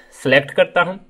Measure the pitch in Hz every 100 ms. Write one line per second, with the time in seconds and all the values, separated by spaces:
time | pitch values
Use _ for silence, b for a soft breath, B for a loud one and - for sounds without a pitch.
0 | _ - 139 139 139 - 175 180 175 190